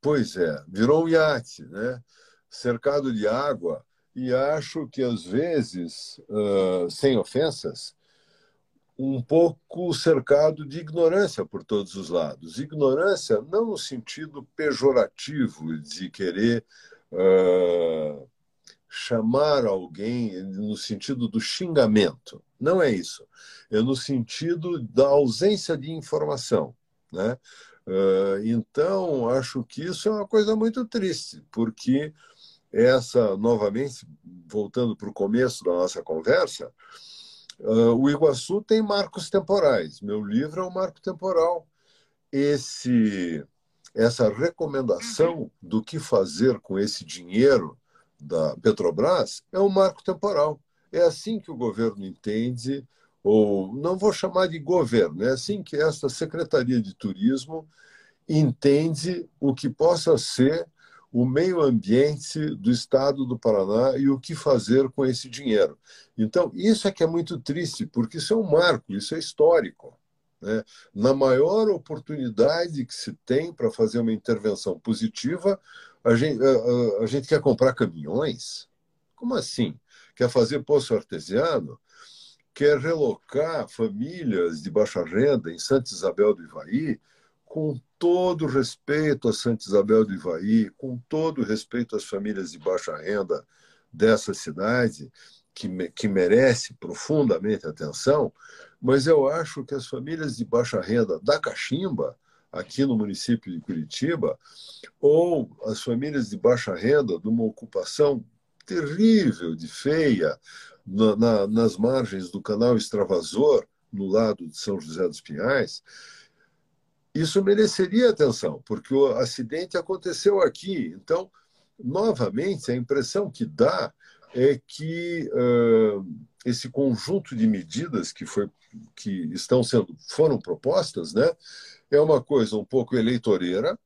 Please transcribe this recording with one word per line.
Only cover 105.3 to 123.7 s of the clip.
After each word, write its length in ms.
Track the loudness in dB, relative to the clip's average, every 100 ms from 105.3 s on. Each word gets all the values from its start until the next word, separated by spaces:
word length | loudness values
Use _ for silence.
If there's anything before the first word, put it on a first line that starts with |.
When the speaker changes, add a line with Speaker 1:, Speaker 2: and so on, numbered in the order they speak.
| 0 -4 -8
Speaker 1:
as 160 | -8 -6
famílias 480 | -4 -4 -2 -4 -4
de 80 | 0
baixa 380 | 2 2 0
renda 440 | -2 2 2 2 -2
de 100 | 0
uma 160 | 0
ocupação 800 | 0 -4 -10 -8 -8 2 2 2 -6 _ _ _ -6
terrível, 880 | -4 -4 4 6 6 4 0 -6
de 140 | -8 -10
feia, 720 | -6 -2 2 4 4 2 -2 -12 -20 -20 _
na, 320 | -8 2 4 6
na, 300 | 4 4 2
nas 300 | 2 2 2
margens 520 | 0 0 -2 -6 -8
do 120 | -10
canal 340 | -4 0 2 2
Extravasor, 920 | 0 -4 0 -2 -2 0 4 4 0 _ _
no 160 | -8 0
lado 400 | 2 2 -2 -8
de 120 | -10
São 200 | -6 -6
José 300 | -8 -4 -4
dos 140 | -4
Pinhais, 600 | -12 -6 -2 0 -2 -8 _ -20 -20 -20 _ _ _ _ _ _ _ _ _
isso 280 | -4 0 2
mereceria 680 | 4 4 4 2 0 4 4
atenção, 520 | 4 2 2 -4 -6 -8
porque 260 | -10 -2
o 140 | 4 4 2
acidente 640 | -2 -4 -8 -6 -4 -6
aconteceu 640 | -4 -6 -6 0 2 4
aqui. 500 | 2 0 -8 -4 -6
Então, 360 | -8 -2 -2 -2 _ _ _ _ _
novamente, 880 | -6 0 0 0 -2 -2 -4 -4 -4
a 60 | -4
impressão 540 | 0 -2 0 -2 -4
que 160 | -6 -8
dá 440 | 2 2